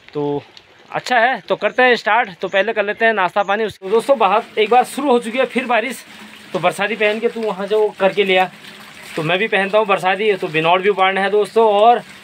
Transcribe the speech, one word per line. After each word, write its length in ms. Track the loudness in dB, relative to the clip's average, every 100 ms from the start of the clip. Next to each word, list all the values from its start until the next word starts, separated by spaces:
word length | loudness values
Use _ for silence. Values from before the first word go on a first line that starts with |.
| -12
तो 280 | -6 -4 -6 -8 -20 _ _ -12
अच्छा 260 | -10 -2 0
है, 220 | 2 0
तो 160 | -4 -2
करते 260 | -2 2
हैं 140 | 2 2
start। 340 | 2 0 -2 -6
तो 80 | -2
पहले 240 | 0 0
कर 120 | -2
लेते 200 | -4 0
हैं 80 | 0
नाश्ता 300 | 2 0 0
पानी। 260 | 0 -2 -4
तो 200 | -6 -2
दोस्तों, 280 | 0 2 2
बाहर 240 | 2 2 -2 -2
एक 120 | 2
बार 140 | 2
शुरू 260 | 2 -2 0
हो 80 | 0
चुकी 200 | 0 -4
है 60 | -4
फिर 200 | -4 -2
बारिश। 380 | -2 -2 -10 -16 -20 -20 -20 -10
तो 60 | -4
बरसाती 380 | -2 -2 -4 0
पहन 220 | -2 0
के 80 | -4
तू 120 | -4
वहाँ 260 | -6 -6 -2
से 80 |
वो 140 | 0 0 0
करके 240 | 0 0
लिया, 260 | 2 2 0 -4 -20 -20 -20 -20 -12 -6
तो 60 |
मैं 160 | -2 -2
भी 100 | 0
पहनता 300 | -2 0 0
हूँ 80 | 0
बरसाती। 460 | 0 0 0 0
तो 140 | -2 -2
बिनौड़ 320 | -2 0 2
भी 60 | 0
उपाड़ना 320 | 0 0 0
है 100 | 0
दोस्तों 360 | 0 0 2 2
और 300 | 4 4 4 -2 -18